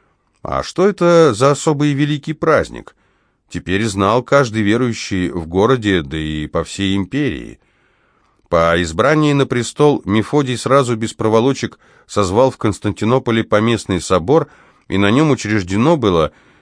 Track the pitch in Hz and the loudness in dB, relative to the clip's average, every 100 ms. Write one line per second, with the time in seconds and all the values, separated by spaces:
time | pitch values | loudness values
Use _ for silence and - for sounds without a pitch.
0 | _ _ _ _ - 65 65 - 196 - | _ _ _ _ -6 -6 -6 0 0 2
1 | 175 170 160 104 135 139 - 143 147 139 | 4 6 4 4 2 2 0 0 0 0
2 | 147 147 160 151 160 135 71 60 - _ | -2 -2 -6 -4 0 0 0 -8 -18 _
3 | _ _ _ _ _ 87 82 98 113 98 | _ _ _ _ _ -12 -4 -2 -2 0
4 | 98 120 120 139 123 107 101 113 127 110 | 2 0 2 0 0 0 0 0 0 -4
5 | - 95 90 90 80 90 110 131 104 92 | -4 -4 -2 -4 -4 0 2 2 2 0
6 | 69 78 78 78 76 85 82 - 98 98 | 0 -6 -6 -6 -4 -6 -6 -6 -4 -2
7 | 92 135 143 71 57 57 _ _ _ _ | -4 -4 -4 -6 -12 -18 _ _ _ _
8 | _ _ _ _ - 85 82 85 85 80 | _ _ _ _ -2 0 2 2 0 0
9 | 123 156 151 143 131 123 113 - 147 139 | 0 2 2 0 0 -2 -4 0 2 2
10 | - 110 104 147 131 120 123 135 123 117 | 0 -2 0 -2 -2 -4 0 0 2 -2
11 | 110 - 110 113 127 135 113 - _ _ | -6 -2 0 2 2 -2 -6 -10 _ _
12 | _ - 95 101 131 - 110 98 104 98 | _ -2 0 2 2 2 -4 -2 -6 -4
13 | 110 127 120 113 110 104 113 113 - 90 | 0 0 0 -2 0 0 2 -2 -2 -4
14 | - 90 85 156 147 - _ _ - 98 | 0 -2 2 0 0 -12 _ _ -6 0
15 | 101 123 156 127 104 107 87 101 135 170 | 2 2 2 0 0 -2 -2 0 0 2
16 | 110 85 76 _ _ _ | 2 2 0 _ _ _